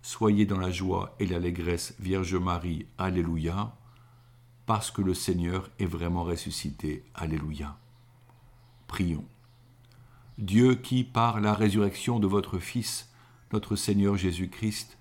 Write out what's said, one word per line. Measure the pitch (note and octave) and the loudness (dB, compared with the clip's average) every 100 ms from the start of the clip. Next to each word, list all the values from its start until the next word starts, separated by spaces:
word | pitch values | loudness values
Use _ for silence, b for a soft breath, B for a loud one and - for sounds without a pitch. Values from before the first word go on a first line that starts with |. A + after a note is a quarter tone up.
Soyez | - - A2 G#2 | -14 0 4 4
dans | G2+ F#2+ | 4 2
la | F2+ | -2
joie | F2 F#2+ F2+ F#2 - | -2 -2 -2 -4 -4
et | |
l'allégresse, | F#2 F2 F2+ F2 F2 E2+ - - | -2 0 -2 -2 -2 -2 -6 -8
Vierge | F#2+ F#2+ F2+ | -2 -2 0
Marie, | F#2 F2+ F2 F2 D#2 - - | 0 0 -2 -2 -6 -8 -4
alleluia, | F#2 F#2 E2+ E2 E2 F#2 A2 - b b b b b b b - | -2 0 0 0 -2 -2 -6 -10 b b b b b b b -14
parce | - G#2+ - | -2 -2 0
que | - | -2
le | F#2 | 0
Seigneur | F2 - F2 E2+ F#2 F#2 - | 0 0 0 0 -2 -6 -4
est | |
vraiment | F#2+ E2 E2+ F2 | -4 -2 -2 -2
ressuscité, | E2+ E2+ G2+ - D2 C#2 D#2 D2 - | -2 -4 -4 -6 -8 -6 -6 -6 -10
alleluia. | - D#2+ D#2+ D2+ C#2+ C#2+ C#2+ - - - - - - - - - - - | -8 -4 -4 -4 -6 -8 -12 -20 -20 -20 -20 -20 -20 -20 -20 -20 -20 -12
Prions. | - F2 D#2 - - - _ _ - - b b b b - | -2 0 -2 -6 -20 -20 _ _ -20 -20 b b b b -10
Dieu | G2+ G#2+ B2+ | 4 6 8
qui, | B2+ - B2+ | 6 2 0
par | B2 A#2 A#2 A2 | 2 2 2 2
la | G#2 | 2
résurrection | G#2 G#2+ G#2 G2+ - - A#2+ | 4 4 4 2 0 -2 2
de | G2 | 4
votre | G2+ - F#2 | 2 0 -6
Fils, | - B2 A2 - - b b b b | -4 -4 -4 -8 -12 b b b b
notre | G#2 - | -4 -2
Seigneur | G#2 - G2+ G2+ | -2 2 4 4
Jésus-Christ | G2+ F2+ E2+ F2+ - A2 G#2+ - - | 4 0 -2 -6 -4 -4 -4 -12 -20